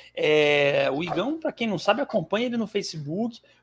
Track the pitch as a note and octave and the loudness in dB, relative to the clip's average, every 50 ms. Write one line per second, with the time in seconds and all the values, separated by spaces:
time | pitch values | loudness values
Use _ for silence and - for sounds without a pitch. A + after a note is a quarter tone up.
0 | - - _ - E3 D3+ D3+ D3+ D3+ D3 D3 C#3+ C#3+ C#3 C#3+ C#3 C#3 C3+ C3+ C#3+ | -20 -14 _ -2 2 4 4 6 6 4 4 4 4 4 2 2 2 2 0 -2
1 | F3 E3+ - E3 G3 C4+ D#4+ D#4+ - D4+ - - A#3 A3 G3 E3 - G3+ G#3+ A#3 | -4 -2 -2 -2 -2 -2 -4 -4 -4 -6 -4 -2 -4 -2 -2 0 0 0 0 0
2 | C#4+ - - G#3 D#3 - - G#3+ A#3+ B3+ A#3+ A#3 A3 - - G3+ F#3 - - D#3 | 0 -2 -2 -4 -2 -2 -2 -2 -2 -2 -2 -4 -4 -2 -4 -6 -6 -4 -8 -10
3 | C#3+ C#3+ D#3+ G3 A#3 A#3 A#3 - _ _ _ _ | -8 -6 -4 -4 -4 -6 -6 -10 _ _ _ _